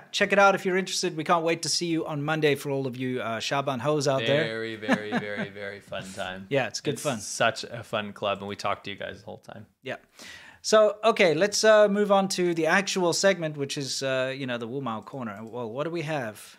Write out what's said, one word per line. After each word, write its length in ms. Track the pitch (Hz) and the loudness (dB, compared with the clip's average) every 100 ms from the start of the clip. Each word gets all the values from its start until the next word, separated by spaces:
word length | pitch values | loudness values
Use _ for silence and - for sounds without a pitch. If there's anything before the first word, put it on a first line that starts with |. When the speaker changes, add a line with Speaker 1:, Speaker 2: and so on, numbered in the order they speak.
| - | -2
Speaker 1:
check 220 | - 202 | -2 2
it 60 | 196 | 6
out 160 | 196 190 | 6 6
if 100 | 190 | 2
you're 100 | 180 | 0
interested. 400 | 190 - 180 156 | 0 -2 -4 -2
We 60 | |
can't 220 | 151 175 | 2 2
wait 180 | 165 165 | 2 0
to 60 | 151 | 0
see 180 | - 175 | -2 0
you 180 | 165 165 | -2 -2
on 180 | 147 | -4
Monday 320 | 147 156 151 143 | -2 2 2 2
for 140 | 147 | 0
all 180 | 139 135 | -4 -4
of 80 | 123 | -4
you, 240 | 131 127 | -4 -4
uh, 160 | 110 113 | -4 -4
Shaban 400 | - 143 139 131 | -2 -2 -2 -2
hoes 300 | 135 151 139 | 0 0 2
out 180 | 135 113 | 0 2
there. 160 | 143 | 2
Speaker 2:
Very, 320 | 160 113 113 | 0 -4 -6
very, 360 | 113 - 208 208 | -6 -2 -2 -2
Speaker 1:
<laughs> 100 | 240 | -6
Speaker 2:
very, 280 | 208 202 202 | -4 -6 -8
very 280 | - 101 101 | -10 -12 -12
fun 240 | - 98 95 | -12 -10 -10
time. 360 | 95 92 92 98 | -8 -8 -10 -4
Speaker 1:
Yeah, 160 | 135 110 | -2 -2
it's 140 | - | -4
good 140 | 151 | -6
Speaker 2:
It's 100 | 139 | -4
Speaker 1:
fun. 160 | 151 113 | -4 -6
Speaker 2:
such 420 | - - 117 - | -6 0 0 0
a 220 | - 117 | -6 -12
fun 280 | 110 110 104 | -6 -4 -4
club, 260 | 98 104 98 | -4 -4 -2
and 80 | 101 | -6
we 80 | 101 | -6
talk 260 | 104 98 | -4 -4
to 80 | - | -6
you 60 | 98 | -12
guys 240 | 95 95 | -12 -12
the 60 | 101 | -16
whole 120 | 101 | -18
time. 280 | - 104 107 _ | -18 -20 -20 _
Speaker 1:
Yeah. 120 | 127 117 _ - - - - - | -12 -12 _ -20 -20 -18 -20 -12
So, 340 | - 220 214 - | 4 6 6 4
okay, 280 | 220 220 185 | 2 4 4
let's, 280 | 147 208 - | 4 2 4
uh, 240 | 220 214 208 | 6 8 8
move 220 | 202 202 | 4 4
on 160 | 196 190 | 4 4
to 220 | - 180 | 0 0
the 140 | 165 156 | 2 2
actual 460 | 185 196 196 175 | 2 2 0 2
segment, 440 | 156 196 180 156 147 | 4 4 2 -2 -4
which 220 | 139 151 | -6 -4
is, 240 | 131 - | -6 -4
uh, 320 | 135 131 131 135 | -2 0 -2 -4
you 120 | 131 | -6
know, 100 | 120 | -6
the 80 | 113 | -6
Wu 140 | 139 | -6
Mao 200 | 127 110 | -4 -6
Corner. 380 | - 139 117 101 | -8 -10 -8 -10
Well, 260 | 113 120 117 | -10 -10 -8
what 140 | 123 | -6
do 60 | 160 | -6
we 120 | 170 | -4
have? 540 | 151 151 113 104 - | -4 -4 -6 -10 -18